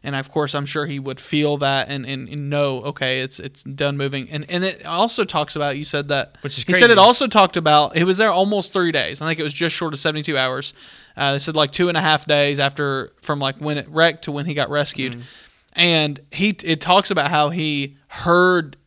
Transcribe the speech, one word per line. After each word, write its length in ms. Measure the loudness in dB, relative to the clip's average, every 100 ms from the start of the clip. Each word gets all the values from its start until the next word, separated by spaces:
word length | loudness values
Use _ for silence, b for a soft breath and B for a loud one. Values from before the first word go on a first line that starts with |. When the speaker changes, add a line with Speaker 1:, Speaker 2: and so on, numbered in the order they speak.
Speaker 1:
And 120 | -6
of 160 | -8 -4
course, 240 | -4 -2
I'm 100 | -4
sure 220 | -4 -4 -4
he 100 | -6
would 220 | -8 -10
feel 380 | -4 0 0 0
that 300 | 0 0 -2
and, 200 | -6 -8
and, 200 | -10 -8
and 220 | -10 -4
know, 320 | -2 0 -2
okay, 400 | -8 -6 -4 -2
it's, 180 | -4 -8
it's 220 | -10 -14
done 360 | -14 -4 -4 -2
moving. 300 | -4 -4 -8
And, 160 | -10 -6
and 140 | -4
it 200 | -4 -6
also 400 | -6 0 0 0
talks 300 | -2 -2 -4
about, 220 | -4 -4 -4
you 60 |
said 240 | -4 -4 -2
that 300 | -4 -4 _
Speaker 2:
Which 160 | -6 -6
is 60 |
Speaker 1:
he 100 | 2
said 120 | 6 8
it 60 |
Speaker 2:
crazy. 40 | 10
Speaker 1:
also 280 | 8 8 4
talked 280 | 4 4
about, 400 | 2 4 6 4
he 80 | 2
was 140 | 2 4
there 140 | 4
almost 420 | 4 2 0 -2
three 180 | 0 0
days. 300 | 0 -2 -4
I 60 | -4
think 120 | -2
it 40 |
was 100 | -4
just 220 | -2 -2
short 180 | -2 -4
of 60 | -2
seventy-two 360 | -2 -2 -2 0
hours. 340 | 0 -2 -10 -14 B B B
Uh, 180 | -4 -2
they 60 | 0
said, 160 | 0
like, 140 | 0 0
two 180 | 2 0
and 80 |
a 60 | 2
half 240 | 2 0
days 340 | 2 2 2 0
after, 520 | -2 -2 -4 -4 -8 _
from, 160 | -6 -4
like, 180 | -4 -4
when 200 | -6 -6
it 80 | -4
wrecked 340 | 2 2 0
to 80 | -8
when 160 | -6 -4
he 80 |
got 160 | -4 -2
rescued. 460 | 0 -2 -2 -6 -8
Speaker 2:
Mm. 40 | -18 B B B B
Speaker 1:
And 460 | 0 2 4 0 -6 _
he, 240 | -2 -2 -2
it 180 | -4 -4
talks 300 | 2 0 2
about 180 | -2 0
how 200 | 0 0
he 480 | -2 -4 -4 -6 b b
heard 680 | -6 2 4 4 2 -2 -14